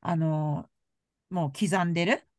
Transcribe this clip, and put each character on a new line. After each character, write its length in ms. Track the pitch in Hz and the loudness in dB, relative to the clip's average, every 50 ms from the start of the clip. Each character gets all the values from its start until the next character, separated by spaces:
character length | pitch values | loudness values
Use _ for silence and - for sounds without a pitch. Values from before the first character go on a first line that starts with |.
あ 160 | - - 170 | -2 -2 0
の、 520 | 165 160 160 156 156 151 151 147 156 - _ _ _ _ _ _ _ _ _ _ _ _ _ | 0 2 2 2 0 0 0 -2 -4 -4 _ _ _ _ _ _ _ _ _ _ _ _ _
も 180 | 185 180 165 143 | -4 -2 -2 -2
う 40 | 139 - | -2 -2
刻 260 | 214 185 170 196 180 | -2 0 2 2 2
ん 80 | 170 170 | 2 0
で 100 | 165 170 | 0 2
る。 220 | 180 247 - - _ _ | 2 0 0 -2 _ _